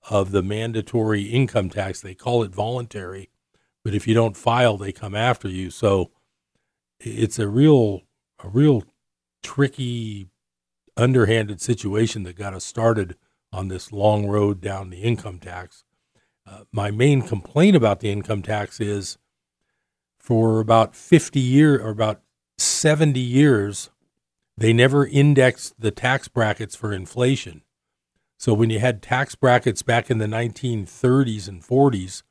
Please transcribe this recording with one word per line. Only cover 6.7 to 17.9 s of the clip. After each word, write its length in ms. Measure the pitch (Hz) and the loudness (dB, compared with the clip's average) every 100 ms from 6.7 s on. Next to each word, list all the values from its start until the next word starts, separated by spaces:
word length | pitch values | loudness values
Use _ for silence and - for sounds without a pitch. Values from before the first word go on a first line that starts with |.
| _ _ _ | _ _ _
it's 400 | 117 110 110 - | -12 -4 -4 -2
a 80 | 110 | -4
real, 540 | 117 156 139 107 98 - _ _ _ | 2 4 6 2 -4 -12 _ _ _
a 60 | 95 | -4
real 340 | 117 151 120 - _ _ _ _ _ | 2 2 2 -2 _ _ _ _ _
tricky, 840 | - 139 139 - 123 120 110 101 92 _ _ _ _ _ _ - | -10 -2 -2 -2 -8 -8 -8 -12 -16 _ _ _ _ _ _ 0
underhanded 640 | 123 127 107 113 104 95 | 2 4 4 2 -2 -6
situation 600 | - 113 101 107 113 110 | -4 -4 -2 -2 -2 -4
that 120 | 90 85 | -12 -12
got 180 | 101 | -12
us 120 | 95 - | -12 -12
started 500 | 117 117 110 90 - _ _ _ | 0 0 2 -2 -10 _ _ _
on 180 | 92 95 | -10 -10
this 240 | 92 - | -10 -12
long 340 | 101 107 107 101 | 0 2 2 0
road 320 | 104 104 95 | 0 0 0
down 300 | 98 98 92 | -6 -10 -12
the 120 | 90 | -6
income 380 | 113 113 107 92 | -4 -4 -6 -16
tax. 460 | 92 90 92 _ _ _ _ _ _ _ 92 | -16 -16 -16 _ _ _ _ _ _ _ -20
Uh, 200 | 95 _ | -20 _
my 200 | 104 101 | -6 -4
main 300 | 104 139 139 | 2 2 2
complaint 540 | - 101 - 147 196 175 | 0 -8 -4 2 4 6
about 240 | 110 | 4